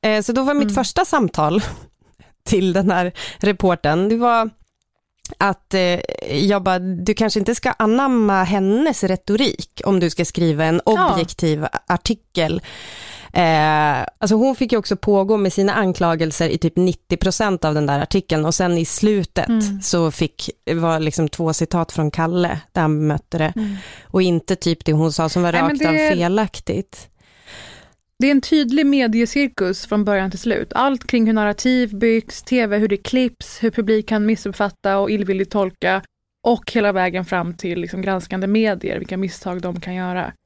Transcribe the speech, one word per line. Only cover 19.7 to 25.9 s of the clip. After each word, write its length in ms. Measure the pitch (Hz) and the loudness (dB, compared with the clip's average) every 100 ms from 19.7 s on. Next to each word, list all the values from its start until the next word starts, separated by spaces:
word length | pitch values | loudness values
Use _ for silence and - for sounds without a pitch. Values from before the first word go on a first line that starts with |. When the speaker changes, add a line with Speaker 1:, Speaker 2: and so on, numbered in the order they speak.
| 196 | -4
Speaker 1:
så 280 | 196 175 165 | -2 0 0
fick, 400 | - 160 - - - - | 0 -4 -4 -12 -10 -4
var 260 | 165 165 160 | -2 0 0
liksom 280 | 156 156 156 | -2 0 -2
två 240 | - 165 | -2 -2
citat 400 | 156 160 175 165 | -2 0 0 -2
från 180 | - 151 | -2 -2
Kalle 500 | - 165 180 175 156 - | 0 -2 0 0 -2 -6
där 100 | - | -2
han 160 | 156 151 | 0 2
bemötte 400 | 151 151 - 165 | 0 -2 -4 -2
det. 140 | 156 202 | -2 -2
Speaker 2:
Mm. 200 | 214 196 - - | -6 -6 -12 -20
Speaker 1:
Och 180 | - 185 | -4 0
inte 340 | 185 170 - 185 | 2 2 0 -2
typ 280 | - 165 | -2 -2
det 80 | - | 0
hon 200 | 156 160 | 2 2
sa 160 | 147 160 | 0 0
som 140 | 180 | 2
var 100 | 175 | 2
Speaker 2:
Nej, 100 | 170 | 2
men 80 | 165 | 0
Speaker 1:
rakt 100 | 285 | 0
Speaker 2:
det 60 | |
Speaker 1:
av 60 | 311 | 2